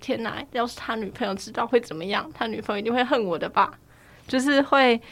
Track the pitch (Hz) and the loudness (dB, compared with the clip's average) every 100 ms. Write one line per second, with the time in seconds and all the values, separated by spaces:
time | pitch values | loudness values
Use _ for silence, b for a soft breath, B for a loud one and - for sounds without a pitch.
0 | - 226 226 - 277 247 240 - - 226 | -6 -4 -6 -8 -6 -4 -4 -6 -8 -6
1 | 202 - 208 214 - 240 233 240 - 156 | -6 -4 -4 -6 -6 -6 2 2 2 -8
2 | 185 202 311 - 226 220 214 202 220 247 | -4 -4 -4 -6 -6 -6 -6 -4 -2 0
3 | 247 277 196 156 180 208 190 - b b | 2 0 0 -2 0 0 0 -2 b b
4 | b b - 262 269 277 277 277 254 233 | b b -4 0 4 4 6 6 6 4
5 | B | B